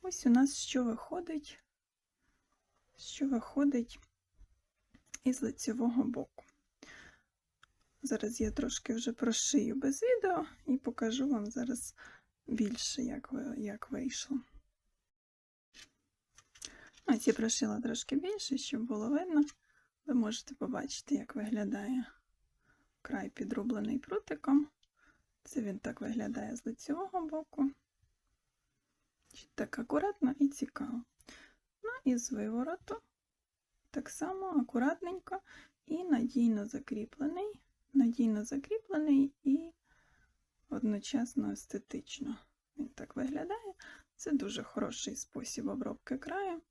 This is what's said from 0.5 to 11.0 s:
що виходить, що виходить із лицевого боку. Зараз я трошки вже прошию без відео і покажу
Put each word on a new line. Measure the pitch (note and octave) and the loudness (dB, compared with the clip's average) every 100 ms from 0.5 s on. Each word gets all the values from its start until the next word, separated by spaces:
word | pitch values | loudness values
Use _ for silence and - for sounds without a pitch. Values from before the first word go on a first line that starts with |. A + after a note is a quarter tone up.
| - | 4
що | - C4 | -2 0
виходить, | B3 A3+ - E4+ F4 D#4+ - - _ _ _ _ _ _ _ _ _ _ _ _ _ _ | 0 -2 -4 -6 -4 -6 -6 -20 _ _ _ _ _ _ _ _ _ _ _ _ _ _
що | - - C#4 | -14 -2 0
виходить | B3 - - C#4+ B3+ A#3 - - _ _ _ - _ _ _ _ _ _ - | 0 0 4 4 4 0 -6 -20 _ _ _ -20 _ _ _ _ _ _ -4
із | - B3+ | -2 0
лицевого | A3+ - - A3+ A#3+ A#3+ | -2 -4 -4 0 0 2
боку. | A#3 C3 C3 - - _ _ _ - - - - _ _ _ _ _ _ _ _ | 0 0 -6 -12 -20 _ _ _ -20 -20 -20 -20 _ _ _ _ _ _ _ _
Зараз | C4+ G#3+ G#3+ A#3+ | -4 -2 -2 -2
я | G#3+ | -2
трошки | G#3 C#4+ - - | 0 -4 -4 -4
вже | A3+ A#3 | -2 -2
прошию | A#3 - A3+ - C#4+ A#3 A#3 | 0 0 2 4 2 2 0
без | C4+ C#4 | 0 0
відео | A#4 A#4+ G4 E4+ D#4 - - | 4 4 4 0 -2 -8 -2
і | C4 | 0
покажу | - A#3+ | 0 -2